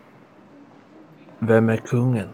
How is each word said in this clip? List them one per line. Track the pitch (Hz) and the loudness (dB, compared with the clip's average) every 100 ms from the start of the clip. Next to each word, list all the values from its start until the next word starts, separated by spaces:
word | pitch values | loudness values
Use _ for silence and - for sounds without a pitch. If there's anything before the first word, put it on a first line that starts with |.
| - - - - - - - - - - - - - - | -20 -20 -20 -20 -20 -20 -20 -20 -20 -20 -20 -20 -20 -6
vem | 113 113 113 | 2 2 2
är | 110 | -2
kungen? | - 123 127 120 90 | -2 -2 0 -2 -6